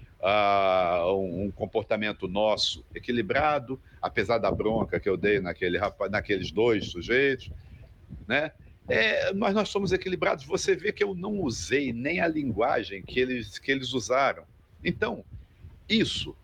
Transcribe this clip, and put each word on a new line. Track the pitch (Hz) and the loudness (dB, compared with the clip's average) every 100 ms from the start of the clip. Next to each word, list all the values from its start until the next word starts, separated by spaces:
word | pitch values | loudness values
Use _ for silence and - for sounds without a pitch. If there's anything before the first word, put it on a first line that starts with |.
| - - | -20 -2
ah, | 95 104 101 101 95 92 90 87 87 | 2 4 4 4 4 4 4 2 2
um, | 98 95 87 98 | 0 -2 -4 -4
um | |
comportamento | - 104 110 104 110 107 101 92 | -4 -2 -2 0 0 0 -4 -4
nosso | 95 107 101 - - - | 2 2 2 0 -4 -12
equilibrado, | - 107 120 101 131 151 147 120 131 - - | -10 -2 -2 0 2 2 0 -4 -12 -12 -6
apesar | 90 - 101 117 | -4 -2 2 2
da | 98 | 2
bronca | 90 104 - - 87 | 2 2 2 0 0
que | 101 | 0
eu | 90 | 2
dei | 101 101 | 2 2
naquele | 90 85 92 87 | 0 -2 -2 0
rapa-, | 98 - 98 | -2 -2 -2
naqueles | 101 95 95 87 | -2 -2 -2 -2
dois | 82 120 107 95 | 2 4 2 -2
sujeitos, | 87 87 123 139 127 - - - - - - - - - | -8 0 2 2 0 -8 -16 -16 -20 -20 -20 -18 -16 -2
né? | 135 156 - - - - | -2 -2 -8 -20 -20 0
É, | 220 220 - 180 | 2 2 2 0
mas | 196 202 202 | 0 2 2
nós | 196 | 0
somos | 196 190 | 0 0
equilibrados. | 180 185 175 190 185 139 | 0 0 0 0 0 -2
Você | 185 - 170 | -2 2 2
vê | 196 | 0
que | - | 0
eu | 202 180 | -2 -2
não | 190 208 | -4 -2
usei | 156 107 - 143 135 | -2 -4 -2 0 0
nem | 117 139 180 | -2 -2 0
a | 170 | 0
linguagem | 156 139 95 123 143 95 98 | 0 -2 0 2 0 -2 -10
que | - 127 | -4 0
eles, | 127 127 107 - | 0 -2 -6 -8
que | - | -2
eles | 135 123 | -2 0
usaram. | 127 98 127 131 87 - - _ - | -4 0 2 2 0 -10 -20 _ -6
Então, | - - 233 214 - - - - - - - | -4 -2 -2 -4 -12 -18 -20 -20 -20 -20 -2
isso | 220 175 - 78 - | 0 2 -2 -8 -12